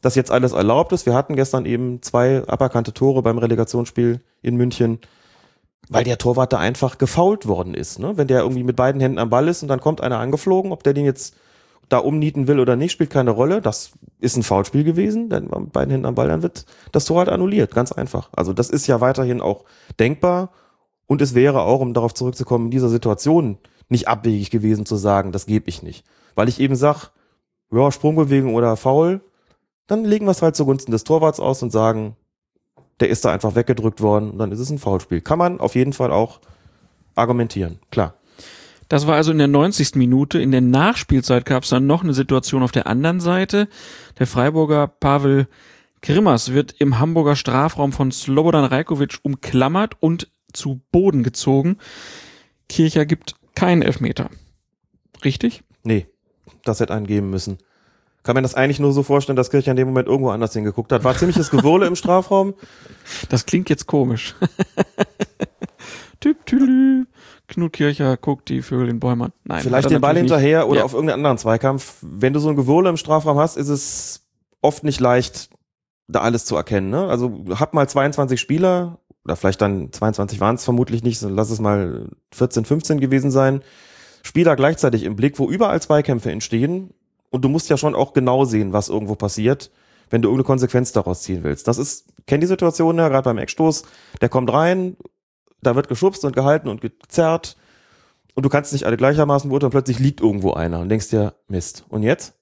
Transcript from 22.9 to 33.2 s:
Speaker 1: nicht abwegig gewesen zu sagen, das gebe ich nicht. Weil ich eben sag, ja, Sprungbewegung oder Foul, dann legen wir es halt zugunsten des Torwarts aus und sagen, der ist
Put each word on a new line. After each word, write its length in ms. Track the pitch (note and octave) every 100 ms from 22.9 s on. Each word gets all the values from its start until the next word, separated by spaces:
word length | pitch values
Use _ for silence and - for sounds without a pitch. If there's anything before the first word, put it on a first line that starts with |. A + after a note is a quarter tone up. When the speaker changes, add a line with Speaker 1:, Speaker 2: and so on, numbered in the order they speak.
| A#2 A#2 G#2 C#3+ E3 C#3 G2+ _ _ _
Speaker 1:
nicht 180 | B2 G2+
abwegig 440 | A2 A2+ G#2+ G2
gewesen 360 | A2+ G#2+ G#2+ G#2
zu 80 |
sagen, 380 | G#2+ G2+ G2 F#2+
das 140 | F#2+ -
gebe 220 | G#2+ -
ich 140 | F2
nicht. 220 | E2 D#2+ _ _ _ -
Weil 120 | A2+
ich 120 | A#2+
eben 160 | C3+ C3
sag, 340 | D3 D3 - _ _ _ _ _ _
ja, 180 | A2+ C#3
Sprungbewegung 640 | - D3+ D#3 D3 C#3 C3
oder 220 | A2+ A#2+ A2
Foul, 460 | C3 C#3 E3 F#3+ _ _ _ _ _ _ _
dann 180 | G#3
legen 220 | A3 G#3 G#3
wir 60 |
es 100 | F3+
halt 120 | E3
zugunsten 380 | D#3 C#3 C3+ -
des 120 | A2+
Torwarts 360 | - D#3+ D#3 D3+
aus 220 | - C3+
und 100 | B2
sagen, 420 | A2 A2 A2 G#2+ A2 _ _ _ _ _ _ _ _
der 80 | -
ist 160 | A2+